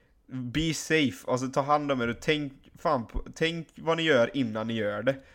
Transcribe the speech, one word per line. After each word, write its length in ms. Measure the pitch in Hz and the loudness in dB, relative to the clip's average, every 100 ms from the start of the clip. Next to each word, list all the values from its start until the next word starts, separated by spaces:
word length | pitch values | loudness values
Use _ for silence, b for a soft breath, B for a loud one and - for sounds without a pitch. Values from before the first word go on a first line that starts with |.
| b b - | b b -12
Be 420 | 127 123 135 165 | -8 -4 -2 0
safe. 580 | 147 - 160 131 - - | -2 0 2 2 0 -2
Alltså, 160 | 123 131 | -2 0
ta 140 | 143 | -2
hand 300 | 139 151 143 | 2 2 2
om 100 | 131 | 0
er 60 | 117 | 0
och 140 | 113 | -2
tänk, 320 | - 151 143 - - - | -2 -2 -2 -10 -20 -6
fan 280 | 170 139 110 | 0 0 -2
på, 200 | - - - | -8 -8 -2
tänk 320 | 165 170 156 - | -2 -2 -10 -8
vad 220 | 151 165 | -2 2
ni 60 | |
gör 260 | 160 131 117 | 4 6 4
innan 340 | 139 117 110 113 | 2 -2 -2 -2
ni 60 | |
gör 300 | 113 104 104 | -2 -2 0
det. 120 | 120 135 b | -2 -2 b